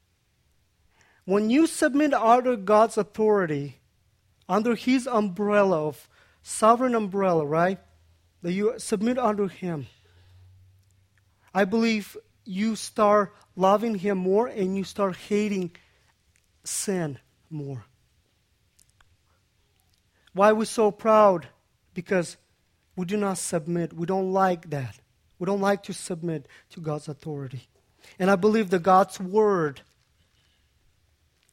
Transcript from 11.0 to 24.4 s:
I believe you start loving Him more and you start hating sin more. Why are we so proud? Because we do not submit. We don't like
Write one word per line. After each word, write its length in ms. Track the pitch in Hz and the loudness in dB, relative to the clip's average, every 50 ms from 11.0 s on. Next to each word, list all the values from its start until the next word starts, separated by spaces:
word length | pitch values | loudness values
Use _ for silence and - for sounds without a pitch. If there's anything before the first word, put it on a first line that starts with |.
| _ _ _ _ _ _ _ _ _ _ | _ _ _ _ _ _ _ _ _ _
I 140 | - 190 202 | 0 0 0
believe 500 | 185 220 226 226 226 220 208 185 - - - _ _ _ _ _ | 2 2 0 0 0 0 -2 -4 -10 -18 -20 _ _ _ _ _
you 300 | 214 185 190 214 226 214 | -10 -6 -4 -2 -2 -4
start 580 | - - - - - 214 208 208 208 196 - _ _ _ _ - | -6 -10 -10 -2 2 4 4 4 4 2 0 _ _ _ _ -4
loving 400 | 175 185 190 208 202 226 233 214 | 0 2 4 4 2 2 -2 -4
Him 240 | 185 175 208 196 185 | -4 -2 -2 -2 -2
more 280 | 180 185 190 214 247 | 0 2 2 2 0
and 300 | 254 - 214 185 185 190 | 0 -2 -4 -4 -2 -2
you 60 | 196 180 | -4 -6
start 320 | - - - 202 190 175 | -8 -4 -2 -2 -2 -2
hating 560 | - - - 208 208 214 208 208 190 180 170 _ - _ _ _ _ _ _ _ _ _ _ _ _ _ _ _ _ - | -6 -6 -4 -2 -2 0 0 -2 -4 -4 -6 _ -16 _ _ _ _ _ _ _ _ _ _ _ _ _ _ _ _ -14
sin 540 | - - - - 214 190 180 165 143 131 - _ _ _ _ _ - | -10 -8 -8 -4 -4 -2 -2 -4 -6 -8 -12 _ _ _ _ _ -14
more. 340 | 160 147 143 139 135 120 - _ _ _ _ _ _ _ _ _ _ _ _ _ _ _ _ _ _ _ _ _ _ _ _ _ _ _ _ _ _ _ _ _ _ _ _ _ _ _ _ _ _ _ _ _ _ _ _ _ - | -12 -10 -10 -10 -12 -12 -14 _ _ _ _ _ _ _ _ _ _ _ _ _ _ _ _ _ _ _ _ _ _ _ _ _ _ _ _ _ _ _ _ _ _ _ _ _ _ _ _ _ _ _ _ _ _ _ _ _ 0
Why 180 | 180 202 214 | 4 4 4
are 40 | 220 | 4
we 100 | 220 220 | 4 0
so 260 | - - 240 214 208 | -4 0 0 0 0
proud? 560 | 202 - - 220 220 214 214 202 185 165 - - _ _ _ _ _ _ _ _ - | 0 0 2 4 6 8 8 6 4 2 -4 -10 _ _ _ _ _ _ _ _ -14
Because 420 | 185 170 - 202 180 160 - - _ _ _ _ _ _ _ _ _ _ _ - | -12 -6 -2 -2 -2 -2 -4 -10 _ _ _ _ _ _ _ _ _ _ _ -10
we 100 | 185 180 | -10 -8
do 120 | 170 208 | -6 -4
not 220 | 208 202 196 185 - | -4 -2 -4 -4 -6
submit. 540 | - - 185 165 147 170 170 170 165 - 165 | -8 -6 -6 -6 -4 -4 -4 -4 -4 -6 -6
We 120 | 160 170 | -8 -6
don't 260 | 165 190 190 190 185 | -4 -2 -2 -2 -2
like 380 | 185 190 | 0 2